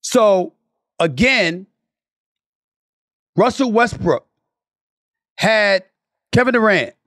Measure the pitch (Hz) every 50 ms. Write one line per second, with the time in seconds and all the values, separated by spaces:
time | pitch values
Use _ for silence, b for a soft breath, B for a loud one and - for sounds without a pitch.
0 | - - - 254 220 208 196 185 180 - _ _ _ _ _ _ _ _ _ -
1 | 170 165 127 127 226 262 262 240 185 165 165 185 190 _ _ _ _ _ _ _
2 | _ _ _ _ _ _ _ _ _ _ _ _ _ _ _ _ _ _ _ _
3 | _ _ _ _ _ _ _ 170 202 254 - - 277 247 208 226 240 233 - -
4 | 190 175 135 - _ _ _ _ _ _ _ _ _ _ _ _ _ _ _ _
5 | _ _ _ _ _ _ _ - - 220 220 214 208 202 196 185 190 _ _ _
6 | _ _ _ _ _ _ - 233 254 254 247 233 220 214 196 165 120 - _ _
7 | _